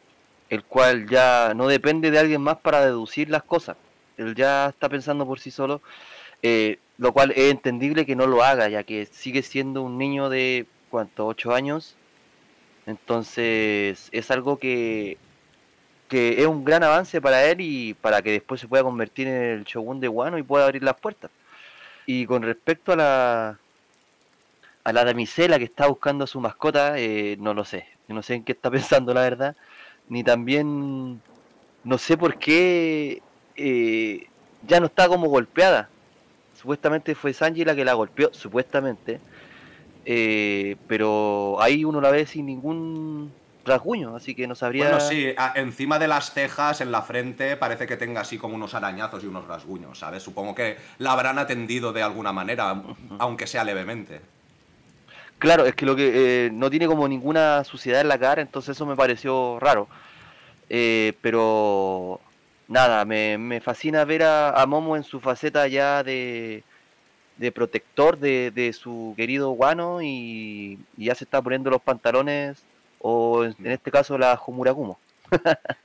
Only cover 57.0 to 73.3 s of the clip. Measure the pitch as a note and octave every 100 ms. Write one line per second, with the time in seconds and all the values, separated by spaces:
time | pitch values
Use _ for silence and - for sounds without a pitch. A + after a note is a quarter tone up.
57 | C#3 C3 C3+ D#3+ D#3 D3 C#3 C#3 C3 B2+
58 | D3 C3+ C3 D#3 C#3+ C#3 C3 C#3 D3 C3+
59 | B2+ A#2 C#3 C3 B2 A#2+ C#3 A2+ G#2 -
60 | - - - - - _ - A#2+ A#2 A2+
61 | G#2+ G#2 A#2 A2+ A2 A2 G#2+ G2 F#2+ F#2
62 | F#2 F#2 _ _ _ _ - B2 B2+ A2
63 | G#2 G#2+ G#2+ G#2+ A#2+ A#2+ B2 A#2 D#3 D#3
64 | D3 D#3+ D#3+ D3+ D3 C3+ C3+ D3+ D#3+ D#3
65 | C#3+ C3+ C3 B2 D3+ D3 C#3 C3+ C#3 C#3+
66 | C3 C3 B2 A#2 A2+ G#2+ - _ _ _
67 | _ _ _ - A#2+ - A#2+ A2+ - -
68 | D3+ D#3+ C#3+ B2+ B2 A2 A#2+ A2 A#2+ A#2
69 | A2+ G#2+ A2+ C3+ C#3 A#2+ C3+ E3 E3+ F3
70 | D#3 C3 A#2 A2+ A2 G#2 G2+ G2 - -
71 | A2 B2 C3 C3+ B2 C3 C3 C3 - B2
72 | A#2 B2+ C#3+ C#3+ C#3+ C#3+ _ _ _ _
73 | A2 A#2 A#2